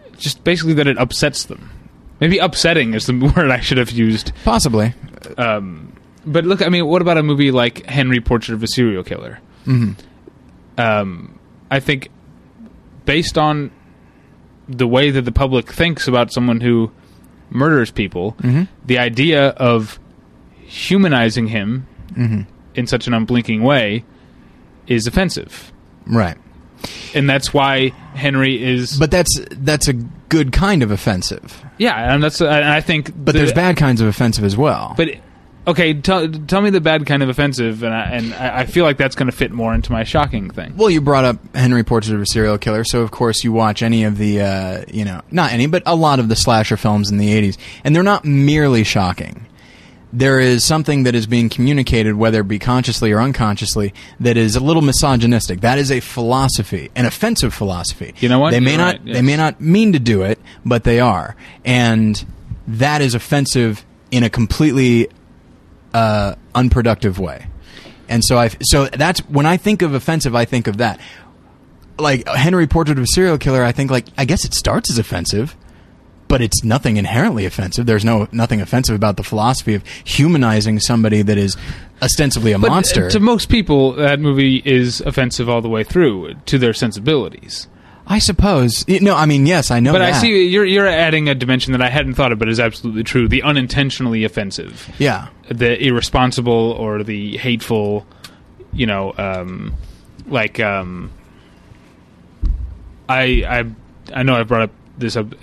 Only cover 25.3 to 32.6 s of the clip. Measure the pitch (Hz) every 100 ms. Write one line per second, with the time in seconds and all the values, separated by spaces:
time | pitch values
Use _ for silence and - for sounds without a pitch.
25.3 | - - - - - - - - 113 92
26.3 | - - - - - - - - 147 139
27.3 | 135 - 143 139 135 131 - - 135 143
28.3 | 135 131 123 127 127 123 143 156 185 165
29.3 | 147 - 113 135 151 147 123 120 - -
30.3 | 160 135 127 196 180 110 101 117 92 -
31.3 | 101 - - - - 226 113 120 143 151
32.3 | - 156 147